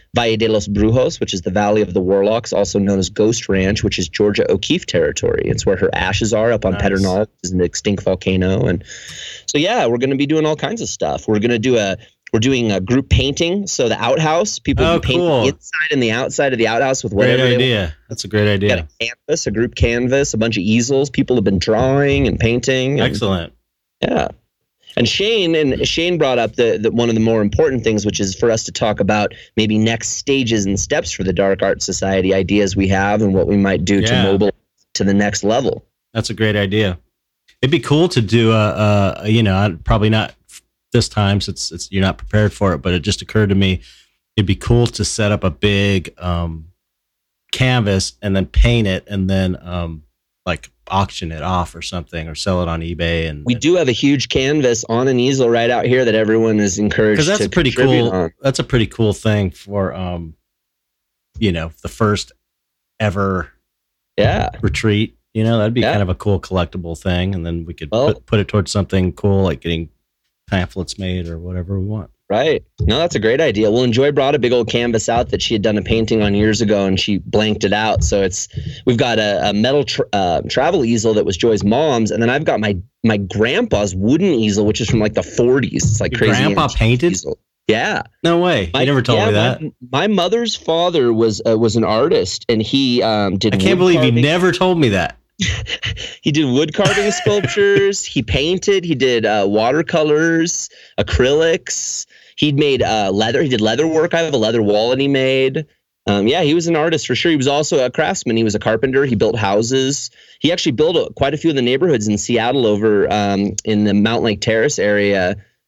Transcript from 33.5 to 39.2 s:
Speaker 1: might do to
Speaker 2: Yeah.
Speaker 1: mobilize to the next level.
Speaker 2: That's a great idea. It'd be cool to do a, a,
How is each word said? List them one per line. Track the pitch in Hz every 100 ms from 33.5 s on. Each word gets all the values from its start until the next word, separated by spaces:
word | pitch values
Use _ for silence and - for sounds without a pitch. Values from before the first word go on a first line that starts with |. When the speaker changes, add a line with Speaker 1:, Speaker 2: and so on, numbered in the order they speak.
| 101
Speaker 1:
might | 98 85 90
do | 98
to | 110
Speaker 2:
Yeah. | 123
Speaker 1:
mobilize | 98 98 101 - _ _ _
to | -
the | 98 101
next | 104 101
level. | 101 120 120 - - _ _
Speaker 2:
That's | 113 107
a | 101
great | 107 104
idea. | 98 107 101 87 _ _ _ _ _ _
It'd | 131
be | 156
cool | - 151 175
to | 127
do | 98 117 113
a, | 110 104
a, | 90 104 104 98 -